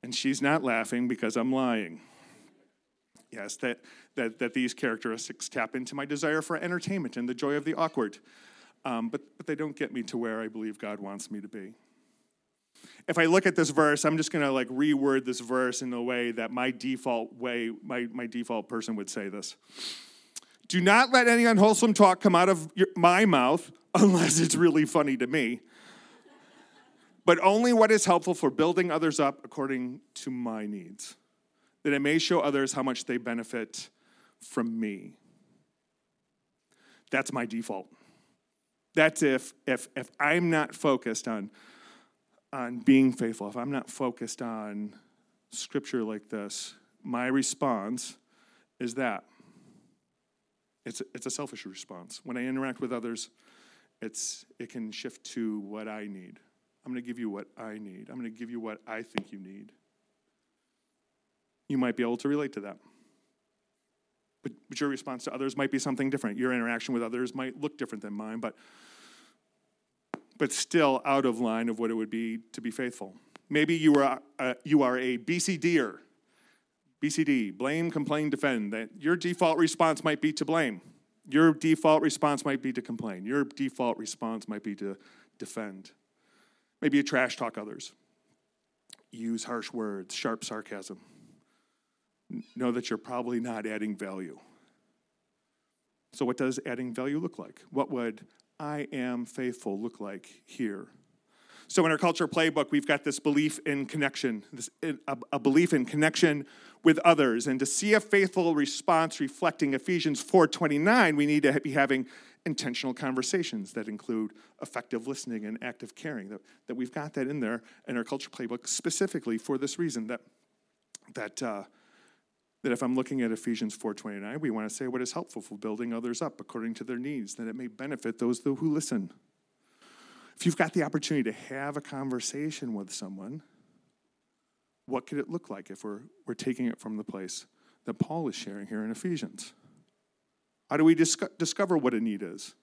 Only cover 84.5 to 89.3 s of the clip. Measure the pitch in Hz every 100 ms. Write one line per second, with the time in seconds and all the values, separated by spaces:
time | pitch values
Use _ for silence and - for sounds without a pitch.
84.5 | 107 107 101 101 98 _ _ _ _ 107
85.5 | - 107 95 95 _ _ _ _ _ _
86.5 | _ _ _ 156 143 143 139 127 - 117
87.5 | 110 107 - - _ _ _ _ _ _
88.5 | _ _ _ _ - _ 113 113